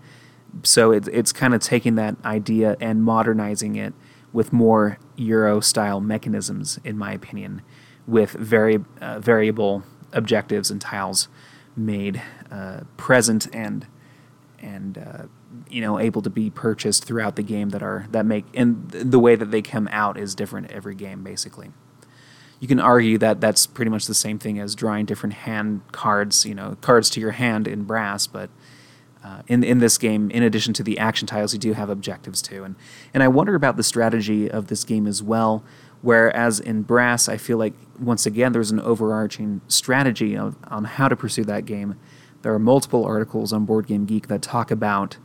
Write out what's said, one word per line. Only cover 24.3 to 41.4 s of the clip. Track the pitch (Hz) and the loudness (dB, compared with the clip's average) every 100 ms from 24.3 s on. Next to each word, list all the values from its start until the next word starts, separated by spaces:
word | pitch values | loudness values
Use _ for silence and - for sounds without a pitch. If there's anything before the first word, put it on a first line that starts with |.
| 107 | -6
thing | 110 104 | -6 -6
as | 101 | -8
drawing | 104 113 104 104 | -4 -2 -2 -2
different | 104 107 | -4 -6
hand | 101 117 110 107 104 - | -8 -8 -4 -4 -6 -8
cards, | - 110 101 104 - 107 | -4 0 2 2 2 0
you | 98 | -4
know, | 101 101 | -10 -6
cards | - 117 110 | 4 4 4
to | 113 | -2
your | 110 | -6
hand | 117 123 107 104 | -2 0 0 -2
in | 104 | -6
Brass, | 101 113 101 101 - | -4 -4 -4 -4 -6
but, | 98 98 _ - - - - _ _ | -6 -14 _ -20 -20 -20 -20 _ _
uh, | 101 95 - | -18 -14 0
in, | 120 | 2
in | 117 123 | 4 4
this | 117 - | 4 4
game, | 113 107 104 | 2 0 0
in | 117 | 2
addition | 117 107 117 | 2 2 -2
to | 107 | -4
the | 107 101 | -4 -2
action | 110 - 104 | -2 -2 -4
tiles, | 107 104 | -4 -4
you | 104 | -4
do | 110 | -4
have | 104 104 | -4 -4
objectives | 98 98 92 - 95 | -6 -8 -12 -10 -10
too. | - 98 | -10 -14
And, | 95 98 - - - | -14 -16 -20 -20 -4
and | 139 | 4
I | 131 | 6
wonder | 135 202 180 | 6 4 2
about | 139 113 | 2 2
the | |
strategy | 107 117 113 113 104 107 104 | -2 2 2 2 0 -2 -2
of | 107 98 | -4 -6
this | 107 | -8
game | - 110 104 | -4 -2 -2
as | 95 | -4
well, | 104 113 110 110 - - - - | -2 0 2 0 -6 -20 -20 -4
whereas | 120 113 113 - 117 104 | 4 6 6 4 2 0
in | 120 107 | 0 -4
Brass, | 104 120 123 120 - | 2 4 4 2 0
I | 110 | -2
feel | - 117 | -2 0
like, | 107 - - - | 0 -4 -20 -6
once | 120 113 113 | -2 0 0
again, | 110 127 | 2 2
there's | 117 107 | 2 0
an | 110 | 0
overarching | 117 113 110 107 104 - 107 98 - | 0 0 2 0 -4 -4 -6 -6 -2
strategy | - - 131 135 107 110 104 | -2 2 2 2 0 -2 -2
of, | 104 - - | -6 -8 -12
on | 107 113 | -8 -8
how | - 135 | 0 2
to | 127 | 2
pursue | 110 - | -2 -4